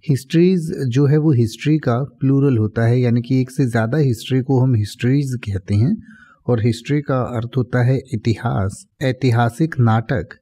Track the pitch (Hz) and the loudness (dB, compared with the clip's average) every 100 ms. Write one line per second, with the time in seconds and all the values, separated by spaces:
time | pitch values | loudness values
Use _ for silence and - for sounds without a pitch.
0 | - 131 - 160 180 185 156 - 135 120 | -2 -4 0 2 4 2 -2 -6 -2 2
1 | 143 156 156 123 113 - 147 156 131 120 | 2 4 2 2 0 -2 0 0 0 -2
2 | 135 _ 135 139 139 120 107 117 117 123 | -4 _ 0 2 2 2 0 0 2 2
3 | 123 120 117 131 127 - 131 117 113 151 | 2 0 0 -2 0 -2 0 0 0 0
4 | 139 113 - 131 127 135 131 117 101 - | 0 -2 -2 -2 2 2 2 2 -2 -2
5 | 120 139 139 123 - 98 - 101 123 226 | 0 0 0 -6 -6 -8 -2 0 2 -2
6 | - - - _ - 120 113 110 - 147 | -6 -20 -20 _ -2 0 0 -2 -2 -4
7 | 143 131 117 117 117 131 120 123 120 131 | -2 -2 -2 -4 -4 -4 -2 0 0 0
8 | - 110 117 110 117 131 98 - - _ | -2 -4 -2 -2 -2 -2 -4 -6 -20 _
9 | 131 127 131 120 117 - 160 147 117 110 | -4 0 0 2 0 0 -4 0 2 2
10 | 110 123 90 - | 0 -6 -6 -14